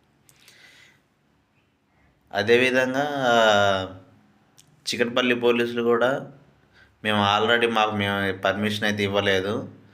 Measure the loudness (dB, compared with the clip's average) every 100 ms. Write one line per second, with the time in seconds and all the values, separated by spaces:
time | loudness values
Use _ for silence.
0 | _ _ _ _ _ -20 -20 _ -20 _
1 | _ _ _ _ _ _ _ _ _ _
2 | _ _ _ -6 2 2 4 2 0 -2
3 | -4 -2 2 4 4 4 4 0 -4 -12
4 | -20 _ _ _ _ _ _ _ -10 -4
5 | -2 0 0 0 2 0 -2 -2 0 0
6 | 0 -2 -8 -20 _ _ _ _ _ _
7 | -2 0 2 2 2 2 2 0 0 0
8 | -2 -2 -4 -2 -2 -2 -2 -2 -4 -2
9 | -2 0 0 0 -2 -6 -8 -18 -20